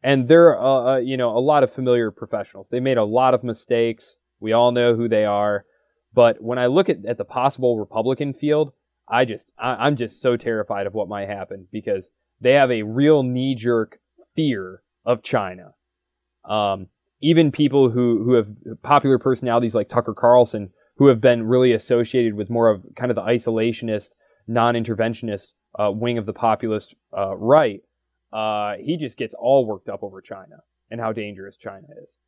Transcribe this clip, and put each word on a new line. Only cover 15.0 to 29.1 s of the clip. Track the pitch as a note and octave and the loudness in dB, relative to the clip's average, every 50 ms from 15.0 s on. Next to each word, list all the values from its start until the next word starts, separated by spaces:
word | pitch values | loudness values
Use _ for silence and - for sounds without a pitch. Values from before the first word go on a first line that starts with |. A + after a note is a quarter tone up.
| _ | _
of | A2+ B2 A2+ _ | -2 -2 -2 _
China. | - - A#2 G2+ F#2 F#2 F#2 F2+ - _ _ _ _ _ _ _ _ _ _ _ _ _ _ _ | -4 -4 -4 -4 -4 -10 -14 -20 -20 _ _ _ _ _ _ _ _ _ _ _ _ _ _ _
Um, | - G#2+ G#2+ G#2 G2+ G2 F#2+ F#2+ - _ _ _ _ _ _ - | -4 -2 -2 0 -2 -2 -4 -8 -18 _ _ _ _ _ _ 0
even | D#3 E3 D#3+ E3 D3 | 2 4 4 4 2
people | - - D3+ C#3 B2+ C#3+ C3 B2 | 2 0 0 2 4 4 4 4
who, | A2 B2 B2 A#2+ A#2 G#2 A2 | 2 0 0 0 0 0 2
who | A#2+ B2+ | 2 2
have, | A#2 G#2 G2+ G#2 - _ - A2 - - | 2 2 -2 -10 -18 _ -16 -16 -14 -2
popular | - D3 C#3+ C#3 C#3 C3 | 2 2 2 4 2 0
personalities | A#2 - C3+ C3 - - B2 A#2 A#2+ A#2+ A2+ G#2+ | 2 2 -2 -2 -2 -2 0 0 0 0 0 -2
like | A2+ G#2 _ | -2 -4 _
Tucker | - A#2+ A#2 - G#2 | -4 -4 -4 -4 -6
Carlson, | - - A#2+ B2 B2 A#2+ - - G#2+ G2+ F#2+ _ _ _ _ _ | 0 4 6 6 6 4 2 0 -10 -10 -12 _ _ _ _ _
who | _ C3+ | _ 6
have | C#3 B2+ A2 | 6 6 6
been | A2 B2+ A#2+ A#2+ A2 | 4 2 2 2 0
really | A2 B2 B2+ B2+ B2+ | 0 2 4 4 4
associated | A#2 G#2+ - - B2 A#2+ A#2+ A2+ - B2+ A#2+ A2+ G#2 | 2 0 0 0 0 0 0 0 0 0 0 0 -2
with | G#2 G#2 F#2 | -4 -6 -4
more | A#2 A#2 A2+ A2+ | 0 2 4 4
of | G#2+ F#2+ - - - | 2 2 -4 -20 -12
kind | - A#2 B2 | -8 -4 -4
of | A#2 | -4
the | - F2+ | -4 0
isolationist, | G#2+ A#2+ A#2+ A#2 A#2+ A2+ A2 A2 A#2+ A2+ - - A2+ G#2+ G#2 - - _ _ _ _ _ _ _ | 0 -2 0 0 -2 -2 0 -2 -2 -4 -4 -6 -6 -6 -6 -8 -12 _ _ _ _ _ _ _
non-interventionist, | - A#2 A#2+ A2+ A#2+ A#2+ A#2 A2+ A#2+ A2+ G2 A2+ A2+ A2+ - - A2 G#2 G2 - _ _ _ _ _ _ - | -4 -2 0 0 2 0 -2 -4 -4 -4 -2 -2 -4 -4 -6 -8 -8 -10 -10 -12 _ _ _ _ _ _ -4
uh, | G#2+ G#2 | -2 -2
wing | G2 G#2+ A#2 A#2+ A#2+ A#2 | -2 -4 -4 -4 -4 -4
of | G2+ | -6
the | G#2 G#2+ | -8 -8
populist, | - - A2+ A2 G#2 - A2+ G#2+ G#2+ - _ _ _ _ _ - | -4 -2 -2 -2 -2 -4 -6 -6 -6 -8 _ _ _ _ _ -8
uh, | F#2 G2 F#2+ G2 | -6 -6 -6 -6
right, | E2+ G2+ A2+ C#3 D#3 D3+ A#2 G2+ G2 _ _ _ _ _ _ _ _ _ _ - | -6 0 4 4 4 4 0 -4 -8 _ _ _ _ _ _ _ _ _ _ -8
uh, | A2 G#2+ G#2+ G#2+ G#2 G#2 G#2 G#2 - | -6 -4 -4 -4 -4 -4 -6 -8 -8
he | - C3+ E3+ | -6 -6 -6
just | E3 D3+ B2 | -6 -6 -10